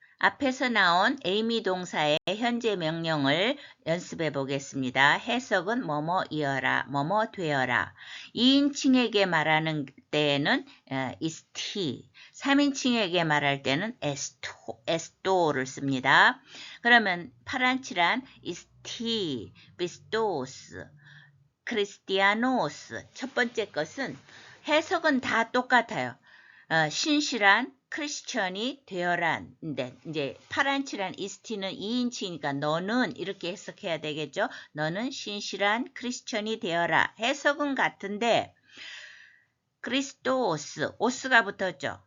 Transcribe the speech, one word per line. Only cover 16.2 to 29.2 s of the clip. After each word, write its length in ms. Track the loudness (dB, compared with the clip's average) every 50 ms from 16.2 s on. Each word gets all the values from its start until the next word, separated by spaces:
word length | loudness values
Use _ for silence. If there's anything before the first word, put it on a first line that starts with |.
| 8 6 4 0 _ -20 -20 -18 -18 -18 -14 -4
그러면 500 | 2 6 6 6 6 4 -2 -2 -6 -12 -16 _ -12
파란 400 | -8 -4 0 0 0 0 0 -4
칠한 420 | -6 -2 0 2 2 2 0 -4 -8 -18 -14 -10 -10
is 200 | -10 -10 -12 _ _ -20 -16
T, 720 | -14 -10 -6 -4 -2 -2 -2 -2 -2 -4 -6 -6 -10 -16 -20 -20 -20 -8 -6
비스토스, 1120 | -6 -6 -6 -10 -14 -6 -4 -2 -2 0 -2 -4 -6 -8 -10 -16 -18 -16 -14 -14 -14 -14 -18 -20 -20 -20 -20 -20 -20 -20 _ _ _ _ _ _ -10
크리스티아노스. 1400 | -6 -2 -2 -2 -2 -4 -14 _ -4 0 2 4 4 4 2 2 0 2 2 0 -2 -4 -8 -14 -12 -12 -12 -12 -14 -14
첫 220 | -12 -10 -6 -2
번째 300 | -2 -2 -2 -2 -6 -6
것은 520 | -4 -4 -6 -6 -6 -6 -8 -8 -8 -8 -12 -16 -20 -20 -20 -20 -20 -20 -14 -4
해석은 540 | 0 2 2 2 2 -2 0 2 2 2 2
다 320 | 0 0 0 0 0 2
똑같아요. 640 | 2 0 2 6 4 4 4 4 -2 -4 -4 -4 -6 _ _ _ -20 -20 -20 -20 -20 -18 -6 0
어, 200 | 2 2 2 2
신실한, 840 | 0 -2 0 2 2 2 2 0 0 4 6 6 6 6 4 -2 -8 _ _ -12
크리스천이 960 | -8 -8 -6 -6 -8 -10 -10 -6 -4 -2 -2 -2 -2 -4 -4 -6 -6 -8 _ -10
되어라. 560 | -6 -2 0 0 0 2